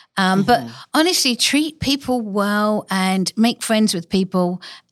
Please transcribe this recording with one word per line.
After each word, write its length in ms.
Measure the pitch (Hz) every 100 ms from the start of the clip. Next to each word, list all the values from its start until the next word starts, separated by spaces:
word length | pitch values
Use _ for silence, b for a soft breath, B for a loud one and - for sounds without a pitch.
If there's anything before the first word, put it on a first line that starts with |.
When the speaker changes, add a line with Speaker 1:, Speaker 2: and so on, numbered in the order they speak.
| B -
Speaker 1:
Um, 260 | 185 190
but 180 | 202 240
Speaker 2:
Mm-hmm. 100 | 117 120 -
Speaker 1:
honestly, 420 | 294 330 359 262 233
treat 420 | - 285 311 -
people 420 | 262 277 - 247
well 680 | 214 202 202 208 214 214 -
and 420 | 190 185 190 175 -
make 260 | 233 -
friends 320 | - 214 214
with 140 | 180 -
people, 520 | 190 190 185 180 180 B B _